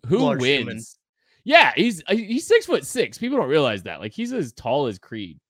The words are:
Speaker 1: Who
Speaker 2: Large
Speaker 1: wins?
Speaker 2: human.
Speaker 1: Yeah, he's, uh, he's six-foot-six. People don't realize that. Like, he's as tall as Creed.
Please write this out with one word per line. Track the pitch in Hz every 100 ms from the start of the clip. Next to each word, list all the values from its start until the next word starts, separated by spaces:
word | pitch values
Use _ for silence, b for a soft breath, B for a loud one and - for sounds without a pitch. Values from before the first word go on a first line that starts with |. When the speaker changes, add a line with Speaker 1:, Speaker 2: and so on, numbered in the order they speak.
| 117
Speaker 1:
Who | 196
Speaker 2:
Large | 262 135
Speaker 1:
wins? | 127 139
Speaker 2:
human. | 117 110 113 - _ _ _ _
Speaker 1:
Yeah, | 214 311 208 113
he's, | 233 180 160
uh, | 208
he's | 208 240 -
six-foot-six. | 453 - 339 - 254 - -
People | 240 269
don't | 139
realize | 151 135 104
that. | 90 78
Like, | 107
he's | - 240
as | 254 131
tall | - 120 135 131
as | 95
Creed. | - 113 95 73